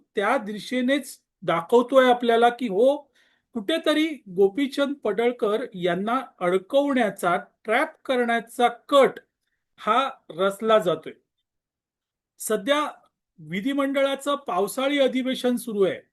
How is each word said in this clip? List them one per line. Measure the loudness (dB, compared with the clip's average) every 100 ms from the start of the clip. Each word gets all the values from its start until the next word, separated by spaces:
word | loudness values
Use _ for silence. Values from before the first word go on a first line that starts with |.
| _
त्या | -4 0 -2
दिशेनेच | -4 -10 -6 -4 0 -2 -4 -16 _ _
दाखवतोय | -4 -4 2 2 4 4 6
आपल्याला | 4 2 4 4
की | 2 -2
हो, | 2 2 2 -6 _ _ _ _
कुठेतरी | -10 -4 -2 0 0 -2 -4 -8
गोपीचंद | 2 2 2 -4 -2 -4 -2
पडळकर | -4 0 -2 0 -2 -2 -4
यांना | -4 -2 -2 -2 -4 -4 -4
अडकवण्याचा, | 0 0 0 0 2 2 0 0 -2 -2
ट्रॅप | -4 _ -2 -2 -2 -6
करण्याचा | -4 -2 0 -2 -4 0 0
कट | 0 2 4 4 2 -14 _ _ _ _ _
हा | 0 0 0 -6 -12
रचला | -2 -2 0 2 2
जातोय. | 2 -2 -6 -18 _ _ _ _ _ _ _ _ _ _ _ _
सध्या | -4 -4 0 -2 -2 -8 _ _ _ _
विधिमंडळाचं | -10 -6 -4 -2 -2 0 0 -2 -4
पावसाळी | -4 -4 -2 -2 -2 -2 2
अधिवेशन | 0 0 -4 -4 -2 -2
सुरू | -4 0
आहे | 0 -2 -12